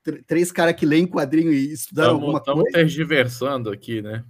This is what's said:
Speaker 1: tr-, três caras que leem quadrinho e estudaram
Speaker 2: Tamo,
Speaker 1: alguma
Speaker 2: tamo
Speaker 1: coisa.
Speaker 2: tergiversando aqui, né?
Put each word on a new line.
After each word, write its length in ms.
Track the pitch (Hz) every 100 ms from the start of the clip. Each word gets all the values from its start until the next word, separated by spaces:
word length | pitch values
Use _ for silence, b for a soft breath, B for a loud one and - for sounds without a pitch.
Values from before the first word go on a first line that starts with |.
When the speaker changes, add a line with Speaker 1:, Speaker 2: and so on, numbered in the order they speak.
Speaker 1:
tr-, 200 | - 151 -
três 260 | 165 175
caras 240 | - 170 165
que 100 | 156
leem 200 | 156 175
quadrinho 480 | 175 139 156 165
e 180 | 143 139
estudaram 420 | 151 - 143 156
Speaker 2:
Tamo, 80 | 151
Speaker 1:
alguma 180 | 147 151
Speaker 2:
tamo 200 | - 147
Speaker 1:
coisa. 140 | - 170
Speaker 2:
tergiversando 920 | 160 156 160 151 120 120 139 139 110
aqui, 320 | 101 - 113
né? 240 | 104 110 113